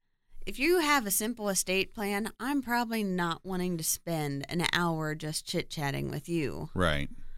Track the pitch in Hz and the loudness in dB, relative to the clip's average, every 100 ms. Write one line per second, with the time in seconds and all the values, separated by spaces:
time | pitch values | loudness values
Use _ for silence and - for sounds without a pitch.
0 | _ _ _ - - 202 294 359 294 285 | _ _ _ -8 -6 0 4 4 4 4
1 | 208 - 220 240 208 185 - 190 190 - | 2 0 0 0 0 0 2 0 0 -2
2 | 202 202 214 - 247 285 233 240 233 226 | -2 -2 -2 -4 -2 0 2 0 2 0
3 | 202 180 175 - 185 185 180 170 160 - | 0 0 0 -2 -4 -2 0 0 0 -2
4 | - 165 147 139 - 175 165 - 175 160 | -2 -2 -2 -2 -2 0 2 4 2 2
5 | 156 156 156 160 - 175 - - 143 139 | -2 -2 -4 -4 -2 -4 -4 -2 -2 -2
6 | 139 147 - 170 135 78 - 95 87 73 | -4 -4 -2 -2 -2 -4 -4 2 4 4
7 | 71 - - | 0 -4 -8